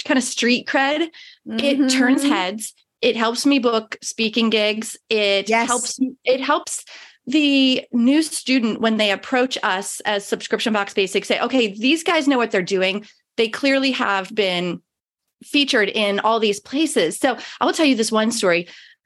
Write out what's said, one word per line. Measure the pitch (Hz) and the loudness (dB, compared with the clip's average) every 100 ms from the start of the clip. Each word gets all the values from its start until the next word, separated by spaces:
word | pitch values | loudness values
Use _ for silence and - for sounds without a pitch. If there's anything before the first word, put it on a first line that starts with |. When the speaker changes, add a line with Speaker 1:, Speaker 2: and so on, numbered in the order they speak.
Speaker 1:
kind | - 269 | -2 0
of | |
street | 247 - 233 247 - | 0 0 2 2 0
cred, | 285 269 302 330 - - - 226 | 0 0 0 -4 -8 -20 -20 -10
it | 220 285 277 262 | -2 0 2 2
turns | 262 254 277 | 4 4 4
Speaker 2:
Mm-hmm. | 285 | 2
Speaker 1:
heads. | 208 180 214 - - _ - | 0 -2 -6 -10 -16 _ -4
It | 247 226 | -2 0
helps | 226 233 277 | 0 0 2
me | 277 | 2
book | 240 226 220 - | 2 0 -4 -12
speaking | - - 220 226 226 | -10 -4 -2 0 0
gigs. | 220 208 214 220 - - | 2 0 -2 -8 -12 -4
It | 214 202 196 196 | 0 0 0 0
Speaker 2:
Yes. | 226 233 | 0 0
Speaker 1:
helps, | 240 - - 262 - | -2 -2 0 0 0
it | 220 262 | 0 0
helps | 269 320 - - - - - _ - | 2 -2 -2 -12 -12 -20 -20 _ -2
the | 302 294 277 262 254 - | 2 4 4 4 2 -2
new | 240 233 294 | 0 4 4
student | 311 - - 262 220 185 | 2 -4 -2 0 0 0
when | 226 220 | 0 2
they | 208 | 0
approach | 190 - 254 262 - | 0 -2 0 0 -2
us | 214 190 196 - | -2 -2 -4 -8
as | - 208 202 | -4 -4 -4
subscription | 196 - 202 - | -8 -4 -4 0
box | 214 - | -2 -2
basics, | - 190 196 - | -2 0 -2 -2
say, | 196 | -2
"Okay, | 156 262 220 | 0 0 0
these | 202 254 320 | 0 0 0
guys | 381 330 277 | 0 0 2
know | 262 | 2
what | 226 | 2
they're | 220 | -2
doing. | 170 190 185 196 214 _ _ - | 0 0 0 -2 -8 _ _ -4
They | 226 | -2
clearly | - 277 269 269 | 0 0 2 0
have | 254 233 196 185 | 0 -2 -2 -4
been | 220 190 180 180 170 _ _ _ _ _ _ | -2 0 0 -2 -6 _ _ _ _ _ _
featured | - 294 277 247 196 | -4 -2 2 2 0
in | 220 208 202 | 0 -2 0
all | 214 226 | 0 0
these | 214 202 | 0 -2
places." | - 269 311 240 165 - | -4 -2 -2 0 0 0
So | 277 240 - - | -2 -2 -6 -4
I | |
will | 285 | -2
tell | - 302 | 2 2
you | |
this | 240 220 | 2 2
one | 214 220 | 0 0
story. | 233 190 175 175 - - _ | 0 0 0 -2 -14 -20 _